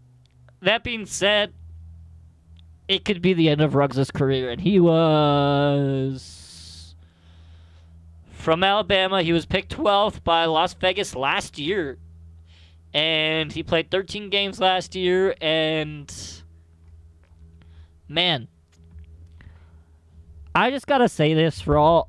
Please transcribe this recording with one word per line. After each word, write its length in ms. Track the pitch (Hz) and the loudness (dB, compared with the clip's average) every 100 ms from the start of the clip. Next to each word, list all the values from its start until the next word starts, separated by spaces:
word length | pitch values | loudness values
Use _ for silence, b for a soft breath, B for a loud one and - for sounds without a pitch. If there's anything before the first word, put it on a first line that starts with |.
| _ _ _ _ - _ | _ _ _ _ -20 _
that 220 | 185 226 | -2 -2
being 240 | 247 226 196 | -2 -10 -8
said, 460 | - 196 208 208 - - - - - - - - _ _ - - - - | -2 0 2 0 -6 -20 -20 -20 -20 -20 -20 -20 _ _ -20 -20 -20 -4
it 160 | 190 | -4
could 180 | - 185 | -2 0
be 120 | 185 | 2
the 160 | 175 160 | 4 2
end 100 | 147 | 4
of 160 | 151 135 | 2 2
Ruggs' 340 | 143 131 135 | 0 0 -2
career, 400 | - 135 131 127 | 0 0 0 -2
and 100 | 120 | -4
he 200 | 175 202 | 2 4
was 2250 | 170 160 160 151 147 143 143 143 143 143 139 135 135 131 - - - - - - - - b b b b b b b b b b - - - | 6 6 4 4 4 4 2 2 2 2 0 -2 -4 -6 -12 -20 -20 -20 -20 -20 -20 -20 b b b b b b b b b b -20 -20 -20
from 320 | - - 165 | -8 -2 0
Alabama. 580 | 190 202 190 196 190 190 | 2 0 0 0 2 0
He 100 | 165 | 0
was 140 | 170 156 | 0 0
picked 240 | 190 - | -4 -4
twelfth 540 | - 302 202 208 - | -2 0 2 2 -2
by 220 | - 165 165 | 0 0 2
Las 280 | 156 175 | 2 0
Vegas 400 | 175 185 185 196 | 0 -2 -2 -6
last 420 | 127 135 185 - - | -4 -2 -2 -6 -8
year, 420 | 147 202 147 - - - - - b b b b - | -4 -2 -4 -8 -18 -20 -20 -20 b b b b -6
and 600 | 151 160 156 156 160 151 | -2 0 0 0 -2 -4
he 100 | 156 | -6
played 300 | 160 165 160 | -2 -2 0
thirteen 360 | 185 196 208 208 | -4 -4 -10 -4
games 300 | 202 202 - | -2 -2 0
last 380 | 185 185 175 185 | 2 2 -2 -4
year, 400 | 180 185 190 - | 0 2 2 0
and 720 | 160 160 156 156 151 151 143 - - - - - _ _ - - - - _ - - - b b b _ - | -2 0 0 -2 -4 -10 -16 -16 -16 -18 -20 -20 _ _ -20 -20 -20 -20 _ -20 -20 -20 b b b _ -8
man, 380 | 156 180 143 113 _ _ _ - - - - - - b b b b b b _ - - - - | -2 0 -2 -6 _ _ _ -20 -20 -20 -20 -20 -20 b b b b b b _ -20 -20 -20 -6
I 160 | 170 226 | 0 0
just 160 | 269 - | -2 -2
gotta 240 | 277 240 | 2 2
say 240 | - 156 | 2 2
this 260 | 156 160 - | 2 0 -2
for 160 | - 147 | 0 4
all, 320 | 151 165 | 4 4